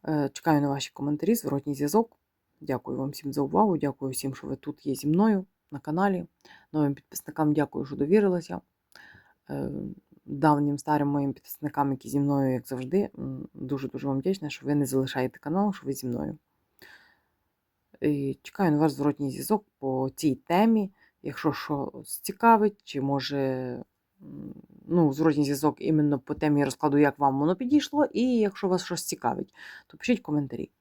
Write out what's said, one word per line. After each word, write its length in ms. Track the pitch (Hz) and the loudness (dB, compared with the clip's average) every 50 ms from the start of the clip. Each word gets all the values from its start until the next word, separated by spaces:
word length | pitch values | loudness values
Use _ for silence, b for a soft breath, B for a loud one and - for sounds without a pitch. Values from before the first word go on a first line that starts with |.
| - - | -2 -2
Е, 220 | 156 151 143 139 | 0 0 0 -2
чекаю 280 | _ - _ 165 156 147 | _ -2 _ 4 4 4
на 80 | 143 143 | 4 2
ваші 220 | 139 139 - - _ | 0 -2 -6 -10 _
коментарі, 400 | - 139 143 147 147 - 180 233 | -6 -2 -2 -2 0 2 2 0
зворотній 400 | 226 - 139 139 139 - 147 143 | 0 0 -4 -4 -4 -4 -4 -4
зв'язок. 420 | 139 147 147 156 220 226 - _ _ _ _ _ _ _ _ _ _ | -2 -2 2 2 2 0 0 _ _ _ _ _ _ _ _ _ _
Дякую 380 | 156 143 131 120 _ - 135 131 | -6 -4 -4 -4 _ -6 -6 -4
вам 120 | 135 139 | -6 -6
всім 220 | 143 - - 139 | -8 -8 -10 -6
за 100 | 135 143 | -2 -2
увагу, 360 | 139 139 156 185 214 214 175 147 | -2 0 2 2 4 4 2 0
дякую 340 | 151 143 131 _ 139 135 | -2 -4 -4 _ -8 -8
всім, 220 | 131 - - 135 131 | -6 -6 -6 -8 -8
що 120 | - - | -8 -8
ви 100 | 143 135 | -8 -8
тут 300 | - - 147 151 _ _ | -8 -8 -12 -12 _ _
є 80 | 151 131 | -6 -6
зі 120 | - - | -2 0
мною 400 | 147 156 180 208 220 208 190 185 _ _ _ _ _ | 2 2 4 4 4 2 0 -2 _ _ _ _ _
на 80 | 151 139 | -14 -12
каналі. 480 | _ 151 151 175 196 202 190 175 170 - _ _ B B B B B B | _ -6 -2 0 0 0 0 -2 -6 -10 _ _ B B B B B B
Новим 220 | - 156 151 143 139 | -2 0 0 0 0
підписникам 580 | - _ _ - - _ - 151 - 156 151 | -4 _ _ -16 -14 _ -12 -4 -2 0 2
дякую, 340 | 147 151 147 139 - 147 139 | 2 2 0 -2 -4 -8 -8
що 100 | 135 139 | -8 -4
довірилися. 640 | 139 143 147 190 214 202 196 180 175 160 - 180 - _ _ _ _ _ _ B B B B B B B B B B _ - | -4 2 4 4 4 6 4 0 0 -4 -8 -12 -12 _ _ _ _ _ _ B B B B B B B B B B _ -10
Е, 200 | 143 139 135 131 143 143 - - 185 - _ _ _ _ _ - | -8 -6 -6 -6 -6 -8 -10 -10 -12 -16 _ _ _ _ _ -12
давнім 500 | 147 139 151 156 147 143 147 147 143 143 | -4 2 4 4 6 4 2 0 -2 -2
старим 300 | - - 151 147 143 143 | -2 0 0 2 2 0
моїм 240 | 143 143 139 139 | 0 0 -2 -2
підписникам, 580 | 131 - _ - - - 156 147 - 147 143 139 | -4 -6 _ -20 -16 -10 -10 -6 -2 -2 -2 -2
які 180 | 135 131 - 113 | -2 -4 -6 -4
зі 120 | 127 143 | -2 0
мною, 320 | 143 143 143 139 135 131 | 0 2 2 2 2 0
як 140 | 127 120 - | 0 -2 -4
завжди, 440 | - 131 127 127 127 156 196 202 - - - | -8 -8 -8 -6 -2 0 0 0 -2 -6 -10
м, 300 | 127 135 131 127 - - _ | -10 -10 -8 -10 -12 -14 _
дуже-дуже 520 | - - 131 143 135 135 123 - 127 139 | -12 -8 -6 -6 -6 -6 -8 -8 -6 -4
вам 120 | 139 135 135 | -2 -2 -2
вдячна, 320 | 131 185 196 190 151 147 | -2 -2 -4 -2 -6 -10
що 160 | - - - | -10 -8 -4
ви 80 | 139 147 | -2 0
не 120 | 147 143 | 0 0
залишаєте 520 | 127 131 135 131 131 - 135 127 123 - - | 2 0 -2 -2 0 -2 -2 -4 -4 -4 -8
канал, 340 | - 147 160 190 202 208 | -8 -4 -2 0 0 0
що 140 | 190 - - | -2 -4 -8
ви 60 | 135 | -8
зі 140 | 139 - - | -8 -6 -6
мною. 320 | 127 120 - - - 160 151 _ _ _ _ _ _ _ b b b b b b b b b b b b b _ _ _ _ _ _ _ _ _ _ - _ | -6 -4 -4 -6 -8 -8 -12 _ _ _ _ _ _ _ b b b b b b b b b b b b b _ _ _ _ _ _ _ _ _ _ -10 _
І 380 | - 151 147 143 139 135 135 _ | -2 -2 0 0 -2 -4 -6 _
чекаю 300 | _ - _ - 196 170 | _ -18 _ 0 2 4
на 60 | 151 147 | 4 4
ваш 140 | 160 156 | 4 2
зворотній 380 | 135 135 147 147 143 - 147 135 | 2 2 0 0 0 0 -6 -6
зв'язок 340 | 127 131 135 - 214 208 _ _ _ _ | -6 -8 -2 -2 -2 -2 _ _ _ _
по 320 | 139 135 131 131 131 135 - | -6 -4 -2 -2 -2 -4 -4
цій 180 | - - 151 127 | -2 0 0 0
темі. 560 | - _ _ 170 185 214 226 226 220 202 196 b b b b b _ | 0 _ _ 2 4 6 6 4 2 2 -2 b b b b b _
Якщо 300 | - 185 - - - 156 | -12 -10 -10 -2 -2 -2
щось 680 | - - - - 151 139 135 - - - - - - - | -2 -2 -6 -6 -4 -4 -4 -8 -10 -14 -14 -14 -14 -10
цікавить, 640 | - - - _ - 226 226 214 214 208 208 _ _ | -10 -12 -6 _ 6 6 6 6 4 2 0 _ _
чи 160 | - - 139 | -10 -6 -4
може, 380 | 135 139 139 139 131 139 143 139 135 135 131 131 131 127 123 127 - _ _ _ _ _ _ _ | -2 0 0 -2 -2 -2 -2 -2 0 0 -2 -2 -4 -6 -8 -10 -12 _ _ _ _ _ _ _
м, 320 | 190 151 139 143 - - - - - _ - - - | -20 -18 -16 -16 -16 -16 -16 -18 -20 _ -20 -20 -6
ну, 260 | - 165 175 165 147 | 0 4 4 4 4
зворотній 320 | 135 143 160 160 147 147 147 | 4 4 2 4 4 4 2
зв'язок 320 | 139 143 139 151 151 147 - | 0 0 2 0 0 0 0
іменно 380 | - - 160 151 147 147 143 131 | 0 2 4 4 4 4 2 0
по 160 | _ - 151 | _ -6 -6
темі 300 | - 156 151 147 143 143 | 0 2 2 4 4 2
розкладу, 340 | 135 131 _ - 151 139 143 | 0 0 _ 0 2 6 6
як 200 | 147 147 139 - | 6 4 4 4
вам 200 | 143 139 131 139 | 2 2 4 4
воно 180 | 143 160 185 | 2 0 0
підійшло, 480 | - 262 247 285 294 277 - - 285 294 | 0 0 2 2 2 2 2 2 2 2
і 340 | - - - 240 254 247 233 | 2 2 0 0 2 4 2
якщо 300 | 214 202 196 - - 185 | 2 2 0 -2 -2 0
вас 160 | 185 180 - | 0 0 -2
щось 200 | - 180 165 - | -4 -8 -6 -6
цікавить, 500 | - 175 - - 117 127 - - _ B B B B B B B | -8 -8 -4 -2 -2 -2 -2 -6 _ B B B B B B B
то 100 | B - | B -20
пишіть 240 | - - - 247 - | -8 -2 -2 -2 -2
коментарі. 500 | _ - 151 147 143 131 - - - - _ _ | _ -2 -2 -2 -2 -2 -8 -10 -10 -12 _ _